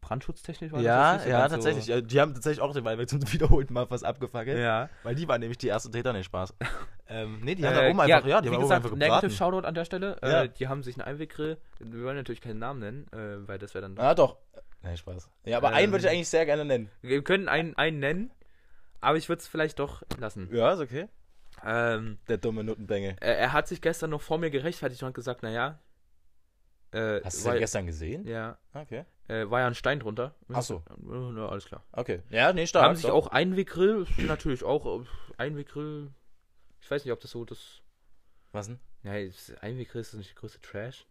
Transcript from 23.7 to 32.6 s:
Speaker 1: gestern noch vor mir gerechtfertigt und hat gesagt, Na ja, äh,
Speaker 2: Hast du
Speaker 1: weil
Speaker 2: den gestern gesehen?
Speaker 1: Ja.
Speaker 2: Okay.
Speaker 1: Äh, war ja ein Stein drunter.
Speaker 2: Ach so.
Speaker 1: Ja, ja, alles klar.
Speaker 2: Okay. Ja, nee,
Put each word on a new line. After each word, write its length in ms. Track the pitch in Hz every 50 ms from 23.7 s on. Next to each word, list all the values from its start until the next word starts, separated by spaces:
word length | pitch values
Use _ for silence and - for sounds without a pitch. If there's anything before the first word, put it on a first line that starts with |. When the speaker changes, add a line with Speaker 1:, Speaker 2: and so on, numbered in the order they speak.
| 180 165 -
Speaker 1:
gestern 280 | 165 165 - - 160
noch 120 | 151 147 -
vor 160 | - 165 160
mir 120 | 170 160
gerechtfertigt 520 | 139 139 127 165 170 - - 135 123 123 -
und 60 | 131
hat 60 | 127
gesagt, 260 | - 120 127 123 - -
Na 80 | 113
ja, 280 | 110 117 123 139 156 151 _ _ - _ _ _ _ - _ - _ - _ _ _ _ _ _ _ _ - - -
äh, 280 | 110 113 110 107 101 -
Speaker 2:
Hast 160 | 98 92 101
du 40 | 107
Speaker 1:
weil 80 | 117 120
Speaker 2:
den 60 | 120
gestern 260 | 113 110 - 113 92
gesehen? 400 | 87 82 78 80 80 110 165 208
Speaker 1:
Ja. 320 | 113 113 113 110 113 117 - _ - _
Speaker 2:
Okay. 300 | 139 151 - 120 113 165 _ _ _ - -
Speaker 1:
Äh, 200 | 110 113 113 101
war 100 | 117 123
ja 60 | 127
ein 80 | 123 120
Stein 260 | - - 127 139 147
drunter. 340 | 120 110 107 110 120 135 - _ - _ 123
Speaker 2:
Ach 100 | 131 127
so. 200 | - 104 85 80 - - - - -
Speaker 1:
Ja, 220 | - 127 127 123 117
ja, 120 | 110 110 -
alles 160 | - 101 -
klar. 180 | - - - - - -
Speaker 2:
Okay. 280 | - 123 - 107 87 - -
Ja, 220 | - 110 123 156 185
nee, 140 | 175